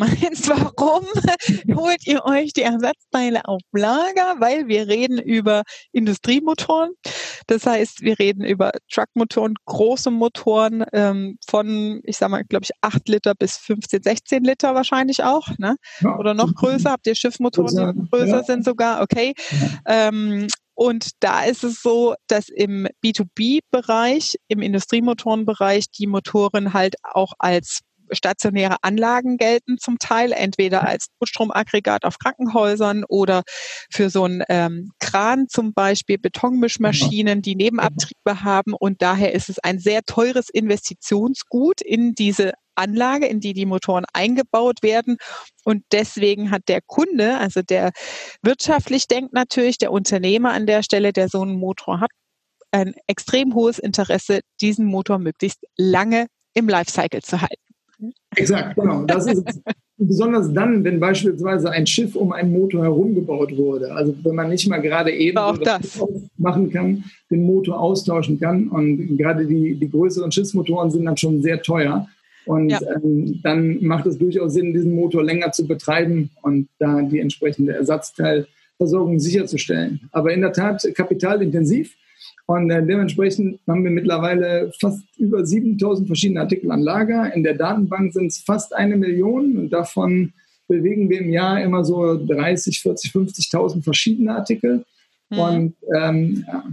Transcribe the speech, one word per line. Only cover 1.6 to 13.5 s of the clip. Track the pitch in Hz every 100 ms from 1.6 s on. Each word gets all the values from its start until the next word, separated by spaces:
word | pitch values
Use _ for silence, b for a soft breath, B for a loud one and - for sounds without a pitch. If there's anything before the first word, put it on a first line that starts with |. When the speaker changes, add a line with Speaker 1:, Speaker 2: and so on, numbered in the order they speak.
| - 320
Speaker 1:
holt | 339 349 -
ihr | 285 -
euch | 277 202
die | -
Ersatzteile | 233 233 240 - _ 262 247 226 -
auf | 190 -
Lager? | 202 208 269 359 381 370 330
Weil | 226 294 254
wir | 208 208
reden | 214 254 240
über | - 226 214 208 214 B B
Industriemotoren. | 247 220 196 - 262 311 311 - 320 330 359 - B B B B
Das | 226 254
heißt, | 226 226 -
wir | 220 214
reden | 202 196
über | 202 196 196 - -
Truckmotoren, | - 208 233 226 - 220 214
große | - 190 220 254 262
Motoren, | 233 233 - - 214 220 226 220
ähm, | 208 202 196 196 - -
von, | 214 214 214 214 214
ich | - 208
sag | 196
mal, | 196
glaub | 208 196
ich, | - -
acht | - - -
Liter | 214 208
bis | 202 190